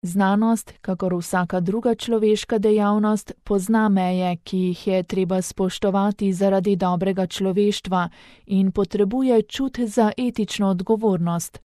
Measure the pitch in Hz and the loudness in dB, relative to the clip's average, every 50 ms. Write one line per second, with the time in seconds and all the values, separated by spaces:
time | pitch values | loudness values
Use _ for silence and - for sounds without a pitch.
0 | - 175 170 196 196 190 202 208 220 226 226 220 - - - _ _ - 185 175 | -8 -4 0 0 2 2 2 2 2 2 0 -2 -4 -12 -20 _ _ -8 -6 -4
1 | 190 185 180 175 170 - - 185 180 170 - 185 180 170 190 233 233 247 233 226 | -2 -2 -2 -4 -4 -2 -2 -2 -2 -2 -2 -2 -2 -2 -2 -2 0 0 -2 -2
2 | - 233 233 220 214 214 214 208 - _ 240 220 202 220 214 214 208 202 208 214 | -2 -2 0 2 2 2 2 0 0 _ -2 0 2 2 2 4 4 2 2 2
3 | 208 214 214 208 - - - _ _ - 202 202 185 196 220 220 220 214 196 196 | 2 2 0 0 -2 -8 -18 _ _ -2 -2 -2 0 0 0 2 4 4 2 2
4 | 185 180 185 185 180 180 175 170 _ - - 185 185 180 180 - - - 190 185 | 2 0 0 0 0 -2 -4 -4 _ -6 -2 -2 0 -2 -2 -4 -2 -2 0 0
5 | 180 _ - 190 185 175 190 185 185 - - - 190 185 - - - 202 190 196 | -2 _ -2 -2 -2 0 0 -2 -2 -4 -4 -4 -4 -4 -2 0 -2 0 2 2
6 | 196 208 202 - 214 196 190 175 196 196 190 190 180 202 202 175 190 180 180 175 | 0 0 0 0 -2 -2 0 2 2 2 2 2 2 2 0 0 0 0 0 0
7 | 190 196 190 190 185 180 - - 190 190 185 196 208 208 202 - - 190 185 180 | 0 -2 0 -2 -2 -4 -4 -4 -2 -2 0 2 2 2 0 -2 -4 -2 -2 -2
8 | 175 - - - - - - _ _ - 196 190 190 190 180 - 202 190 - 202 | -2 -2 -6 -14 -20 -20 -20 _ _ -2 0 2 2 2 2 0 -2 -2 2 0
9 | 202 190 226 262 262 262 240 226 208 _ - - 269 269 262 - 247 220 202 - | 0 0 2 0 2 4 4 4 2 _ -4 -4 -4 -4 -2 -4 -6 -2 2 2
10 | 226 214 - - 254 247 240 - 214 - - - 208 196 190 180 185 - 220 214 | 2 2 0 -2 -4 -4 -2 -2 -4 -4 -2 0 0 0 0 0 0 0 0 2
11 | 220 220 190 180 170 170 170 170 - - _ - _ | 2 0 2 2 0 -2 -2 -4 -4 -8 _ -20 _